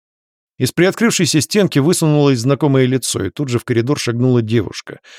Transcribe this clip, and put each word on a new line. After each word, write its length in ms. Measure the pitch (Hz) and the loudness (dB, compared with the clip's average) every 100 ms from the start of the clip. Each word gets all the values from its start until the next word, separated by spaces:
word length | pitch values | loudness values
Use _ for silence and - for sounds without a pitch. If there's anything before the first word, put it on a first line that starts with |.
| _ _ _ _ _ - | _ _ _ _ _ -6
Из 120 | 127 | -4
приоткрывшейся 720 | - 185 - 226 - 156 156 | 0 0 0 0 0 0 0
стенки 360 | - 208 185 143 | 0 0 0 2
высунулось 600 | 147 180 156 147 143 127 | 2 2 2 2 2 2
знакомое 480 | 123 139 151 135 127 | 0 0 2 2 2
лицо, 380 | 131 - 120 | 0 -4 -4
и 60 | 98 | -4
тут 180 | - 139 | -6 -4
же 100 | 120 | -4
в 60 | |
коридор 340 | - 117 120 147 | -2 -2 0 -2
шагнула 420 | - 120 127 123 | -4 -2 2 2
девушка, 600 | 110 117 - - - - - | 2 -2 -2 -8 -16 -18 -20